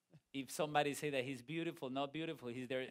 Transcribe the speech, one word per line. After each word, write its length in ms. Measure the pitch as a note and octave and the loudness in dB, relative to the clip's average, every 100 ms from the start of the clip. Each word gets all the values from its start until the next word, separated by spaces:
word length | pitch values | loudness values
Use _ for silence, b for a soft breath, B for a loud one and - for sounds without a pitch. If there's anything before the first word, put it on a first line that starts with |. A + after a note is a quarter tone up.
| _ - _ | _ -20 _
if 200 | C#3 B2+ | -6 -4
somebody 420 | - D3+ D3 C#3+ | 0 4 6 4
say 160 | C3 D3+ | 2 0
that 140 | C#3 | 2
he's 180 | B2 C3 | 0 -4
beautiful, 460 | A#2+ E3 E3 - C3+ | -4 -2 -2 -2 -4
not 220 | C3+ C#3 | -2 -2
beautiful. 360 | D3+ D#3+ D3 B2 | -2 -4 -4 -6
He's 200 | B2 B2 | -4 0
there. 140 | C3 C3 | 0 0